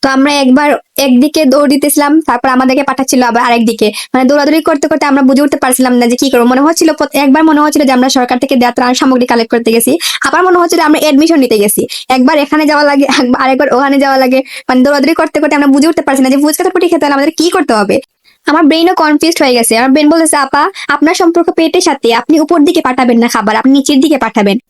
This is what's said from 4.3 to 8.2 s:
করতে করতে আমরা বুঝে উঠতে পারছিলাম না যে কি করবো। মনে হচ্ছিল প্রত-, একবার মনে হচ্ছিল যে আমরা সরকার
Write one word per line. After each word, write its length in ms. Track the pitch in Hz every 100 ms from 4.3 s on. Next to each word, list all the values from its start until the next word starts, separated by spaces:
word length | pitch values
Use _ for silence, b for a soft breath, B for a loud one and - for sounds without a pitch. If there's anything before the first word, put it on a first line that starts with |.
| 294 285 311
করতে 260 | 311 311 302
করতে 180 | 311 285
আমরা 160 | 277
বুঝে 200 | 262 269
উঠতে 140 | 294 285
পারছিলাম 360 | 262 254 254
না 140 | 247 240
যে 100 | 247
কি 140 | 277
করবো। 140 | 254
মনে 160 | 240 254
হচ্ছিল 320 | 285 330 320
প্রত-, 220 | 302 294
একবার 300 | 277 285 277
মনে 160 | 320 294
হচ্ছিল 240 | 302 294
যে 80 | 277
আমরা 160 | 254 262
সরকার 300 | 262